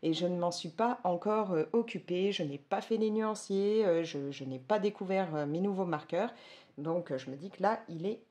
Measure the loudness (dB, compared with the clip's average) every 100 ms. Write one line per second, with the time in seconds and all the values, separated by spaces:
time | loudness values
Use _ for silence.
0 | 2 2 2 2 0 -2 -8 0 0 2
1 | 0 0 2 0 2 0 2 2 0 -4
2 | -4 0 2 2 -2 -4 -2 -4 0 2
3 | 2 2 0 -2 -2 2 4 4 4 4
4 | 2 -4 -6 -6 -8 -8 0 2 2 -2
5 | 0 0 0 0 -2 0 0 0 -2 -2
6 | -2 -2 -2 -4 -20 -20 -20 -8 -2 -2
7 | -2 -6 -6 -10 -12 0 0 0 -4 -6
8 | -4 -6 -10